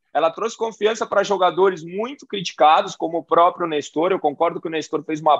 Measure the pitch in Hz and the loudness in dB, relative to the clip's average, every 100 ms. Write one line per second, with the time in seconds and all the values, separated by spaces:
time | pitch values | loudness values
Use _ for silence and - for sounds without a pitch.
0 | _ 143 160 160 220 - 226 202 208 226 | _ -2 -2 -2 -8 -6 -8 -2 -2 -2
1 | 220 202 196 190 180 165 196 185 165 185 | -2 0 0 2 0 4 2 0 -8 -8
2 | 233 285 - 202 170 - 151 165 196 - | -8 -10 -12 -10 -8 2 4 4 2 -4
3 | 160 165 - 240 175 180 175 151 139 151 | -6 -6 0 4 4 2 -4 -4 -4 -2
4 | 175 185 151 139 165 180 170 160 147 156 | 0 0 -2 0 -2 -2 -6 -6 -6 -8
5 | 151 156 156 143 | -6 -2 2 4